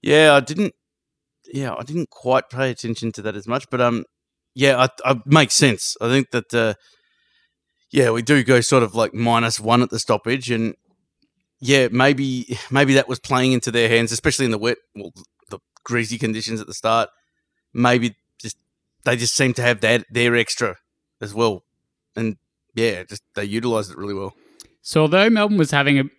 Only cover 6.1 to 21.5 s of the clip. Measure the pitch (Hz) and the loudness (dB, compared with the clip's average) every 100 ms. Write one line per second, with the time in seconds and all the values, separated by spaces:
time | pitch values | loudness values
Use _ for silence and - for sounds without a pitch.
6.1 | 131 131 123 - 117 113 101 _ _ _ | 0 0 -6 -2 -2 -2 -4 _ _ _
7.1 | _ _ _ _ _ _ _ _ - 123 | _ _ _ _ _ _ _ _ 0 2
8.1 | 113 117 143 113 123 113 135 113 110 110 | 0 2 2 4 2 4 2 2 0 -2
9.1 | 107 117 117 113 110 107 120 123 113 - | 0 0 2 0 -2 2 2 2 -2 -2
10.1 | 107 113 135 120 117 113 - _ _ _ | -2 0 -4 -4 -4 -4 -8 _ _ _
11.1 | _ _ _ _ _ 127 139 123 120 135 | _ _ _ _ _ 0 2 2 2 2
12.1 | 139 135 127 120 120 - 135 139 135 123 | 2 -2 -6 -8 -12 -2 0 4 2 2
13.1 | 127 - 131 131 127 123 117 113 117 113 | -8 -4 0 2 0 0 0 2 2 0
14.1 | 113 156 131 127 107 117 117 _ 107 92 | -2 -4 -2 -2 -2 -4 -4 _ -18 -18
15.1 | 92 - _ _ 95 _ _ - 120 107 | -18 -20 _ _ -20 _ _ -6 -4 -4
16.1 | 117 117 110 107 113 - 98 113 113 110 | -4 -4 -6 -8 -10 -10 -6 -2 0 -2
17.1 | _ _ _ _ _ _ 120 123 123 117 | _ _ _ _ _ _ -2 2 2 -2
18.1 | 104 _ _ 110 - _ _ _ _ - | -6 _ _ -16 -16 _ _ _ _ -4
19.1 | 120 117 - 135 120 120 110 110 120 - | -2 -2 0 0 0 -2 0 2 0 -2
20.1 | 117 120 120 110 - 113 87 _ _ _ | -2 0 2 -2 -4 -6 -6 _ _ _
21.1 | _ 104 101 117 | _ -10 -2 -2